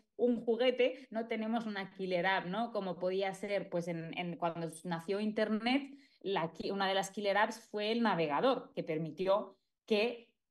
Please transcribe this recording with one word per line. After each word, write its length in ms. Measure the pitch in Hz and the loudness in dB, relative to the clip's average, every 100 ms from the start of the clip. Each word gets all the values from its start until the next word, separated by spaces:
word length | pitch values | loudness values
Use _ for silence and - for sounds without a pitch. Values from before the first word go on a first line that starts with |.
| _ - | _ 0
un 260 | 247 233 | 2 2
juguete, 640 | - 226 254 247 254 - - | 2 2 4 4 2 2 -6
no 180 | 214 226 | -6 -4
tenemos 380 | 226 220 233 220 | -2 -2 -2 -2
una 260 | 202 190 | -6 -8
killer 340 | - 190 180 185 | -6 -2 2 4
app, 180 | 190 170 | 2 0
¿no? 260 | 196 233 | -2 -2
Como 260 | 220 190 180 | -2 -4 -2
podía 360 | 180 185 196 | -2 0 -2
ser, 360 | 185 208 196 180 | -4 -2 -2 -2
pues, 180 | 175 175 | -4 -2
en, 300 | 170 165 - | -4 -6 -6
en, 180 | 180 170 | -6 -2
cuando 340 | 175 165 165 160 | -4 -2 -6 -8
nació 360 | 180 165 170 202 | -6 -6 -2 -2
Internet, 720 | 214 208 214 214 226 269 277 - - _ | 0 0 0 0 2 0 0 -12 -20 _
la 300 | - 196 165 | -2 0 -2
ki-, 180 | - - | -4 -4
una 160 | 196 190 | 0 2
de 60 | |
las 180 | 196 190 | 2 0
killer 260 | - 202 196 | -2 0 4
apps 300 | 220 226 - | 2 0 -8
fue 200 | 208 208 | -4 0
el 100 | 233 | 2
navegador, 680 | 226 175 156 143 233 285 - - | 2 4 2 4 4 2 -2 -8
que 80 | |
permitió 760 | 160 156 165 - 185 202 202 - _ _ - | -4 -2 -4 -2 2 2 2 -12 _ _ 0
que 420 | 208 226 240 - _ _ | 2 2 -2 -12 _ _